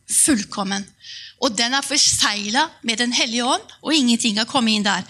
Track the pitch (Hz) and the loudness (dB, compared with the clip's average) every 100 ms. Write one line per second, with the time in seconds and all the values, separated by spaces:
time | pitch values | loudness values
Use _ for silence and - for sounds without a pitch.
0 | - - - 233 202 - 190 196 196 _ | -4 2 2 2 -2 -6 -4 -6 -8 _
1 | - - - - 262 202 233 277 277 294 | -18 -16 -18 -4 -2 0 0 -2 0 2
2 | - - 247 208 208 240 320 - 233 220 | 2 2 0 -2 -2 0 0 -2 -4 -2
3 | 240 247 277 233 247 359 - - - 311 | 0 0 0 0 0 -2 -4 -10 0 2
4 | 247 233 240 208 233 277 226 214 208 185 | 4 2 2 0 0 0 2 2 0 -2